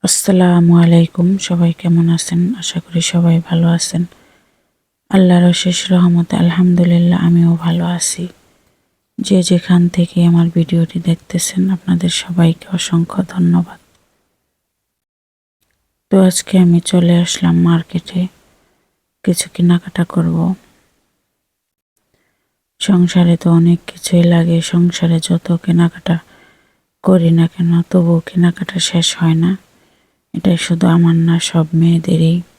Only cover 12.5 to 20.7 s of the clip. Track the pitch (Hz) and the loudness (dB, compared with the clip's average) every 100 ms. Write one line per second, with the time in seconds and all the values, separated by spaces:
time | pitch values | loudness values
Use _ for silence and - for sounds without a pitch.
12.5 | 165 - 175 - 170 170 190 185 185 170 | 0 -6 -8 -2 -2 -2 -6 -8 -2 0
13.5 | 175 170 - _ _ _ _ _ _ _ | 0 -2 -10 _ _ _ _ _ _ _
14.5 | _ _ _ _ _ _ _ _ _ _ | _ _ _ _ _ _ _ _ _ _
15.5 | _ _ _ _ _ _ 190 185 180 - | _ _ _ _ _ _ 2 2 0 -2
16.5 | 185 175 170 - 180 175 175 175 - 175 | 2 4 2 0 0 2 0 0 -2 0
17.5 | 170 170 165 - 170 - 185 185 _ _ | 2 2 0 -2 -10 -8 -6 -8 _ _
18.5 | _ _ _ _ _ _ _ - 175 - | _ _ _ _ _ _ _ -6 -4 -6
19.5 | - 175 175 180 - 170 - 165 165 175 | -2 0 0 -2 -6 -4 -2 -2 -2 -4
20.5 | 185 _ | -6 _